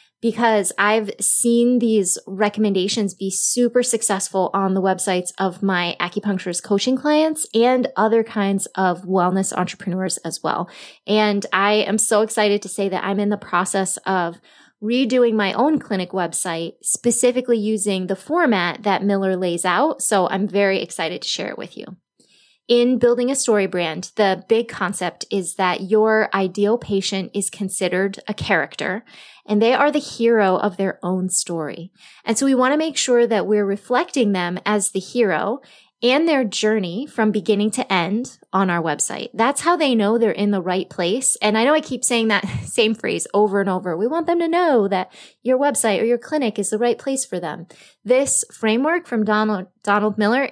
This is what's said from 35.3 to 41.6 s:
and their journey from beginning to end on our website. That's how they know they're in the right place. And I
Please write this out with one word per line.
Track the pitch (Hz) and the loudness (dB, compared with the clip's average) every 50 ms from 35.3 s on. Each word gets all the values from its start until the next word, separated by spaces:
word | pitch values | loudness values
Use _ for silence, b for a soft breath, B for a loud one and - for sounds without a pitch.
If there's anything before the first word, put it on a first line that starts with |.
| 170 156 175 190 233 285 b b b b b b b _ | 2 0 0 -2 -4 -6 b b b b b b b _
and | - 240 254 285 330 330 | 0 2 2 2 2 2
their | 311 269 262 | 2 2 0
journey | 202 180 - - 214 220 220 190 175 170 202 277 | -2 -4 -2 0 0 0 0 -2 -4 -6 -8 -8
from | 302 - - 220 214 | -8 -2 0 0 2
beginning | - 214 165 - 214 202 208 214 | 2 0 0 0 0 2 2 0
to | - - - - 196 | -2 -4 -4 -2 0
end | 185 170 170 196 226 254 - - _ - _ | 0 0 0 -2 -4 -4 -6 -12 _ -20 _
on | - 190 196 185 | 0 0 2 2
our | 175 170 | 2 0
website. | 160 165 147 147 - - - - - - - | 0 0 -2 -2 -2 -4 -4 -8 -10 -10 -2
That's | 185 220 247 285 - | 0 0 0 0 0
how | - 330 349 - | 0 0 2 2
they | 320 277 247 | 2 2 2
know | 226 202 202 220 233 | 2 2 2 2 2
they're | 233 214 | 2 2
in | 175 - 202 208 | 2 0 0 0
the | 208 190 | 0 0
right | 165 180 180 190 - - | 0 -2 -2 -2 -2 -4
place. | - - 175 170 196 262 262 - - - - | -4 -2 -2 0 0 0 0 -2 -2 0 0
And | 214 208 | 2 2
I | 220 | 4